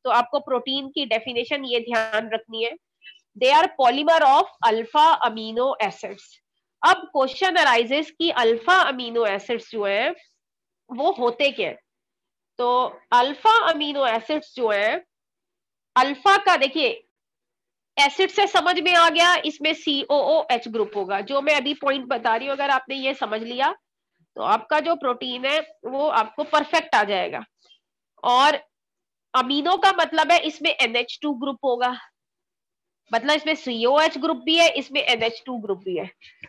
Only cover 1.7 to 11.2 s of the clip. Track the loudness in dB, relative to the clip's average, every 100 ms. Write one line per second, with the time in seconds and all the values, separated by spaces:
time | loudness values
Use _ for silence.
1.7 | -4 -2 -4 -2 -4 -4 -8 -8 -6 -6
2.7 | -8 _ _ -20 -20 _ 0 4 4 2
3.7 | 2 2 2 2 4 6 4 2 -2 0
4.7 | 0 0 4 4 4 0 -4 -8 -2 -2
5.7 | -2 -4 -6 -14 -16 _ _ _ _ _
6.7 | _ 2 2 0 -2 -2 0 0 2 4
7.7 | 4 2 -2 -4 _ -2 2 2 2 2
8.7 | 4 4 -2 -6 -2 0 -2 -4 -8 -6
9.7 | -6 -2 0 -2 -4 _ _ _ _ _
10.7 | _ _ -4 -2 0